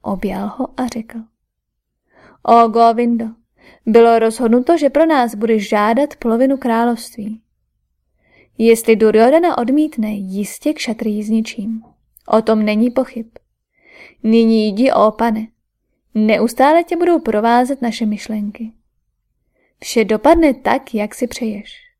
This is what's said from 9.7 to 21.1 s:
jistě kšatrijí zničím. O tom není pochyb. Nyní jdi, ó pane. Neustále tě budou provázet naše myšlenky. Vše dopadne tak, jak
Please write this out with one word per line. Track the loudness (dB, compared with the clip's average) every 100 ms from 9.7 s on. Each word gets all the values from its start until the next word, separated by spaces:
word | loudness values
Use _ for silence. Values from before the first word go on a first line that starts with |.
| 0 -2 -4 -6
jistě | -6 -8 -8 -8 -6 -6
kšatrijí | -4 -6 -6 -4 -4
zničím. | -2 -2 -2 -8 -8 -10 -12 _ _ _ -2
O | -2
tom | 0 0
není | 0 0 0
pochyb. | 0 -4 -8 -16 -20 _ _ _ _ _ -20 -20 _
Nyní | 0 2 4 2 0
jdi, | 0 0
ó | 2 2
pane. | 2 -2 -2 -8 _ _ _ _ _ _
Neustále | -2 0 2 0 2 4 4
tě | 0 -2
budou | 0 0
provázet | 0 -2 2 2 0 -4
naše | -6 -4 -6
myšlenky. | -6 -8 -8 -8 -10 -16 _ _ _ _ _ _ _ _ _ _ _
Vše | -4 -2
dopadne | 0 2 4 4 4
tak, | 0 -2 -2 -4
jak | -6 -6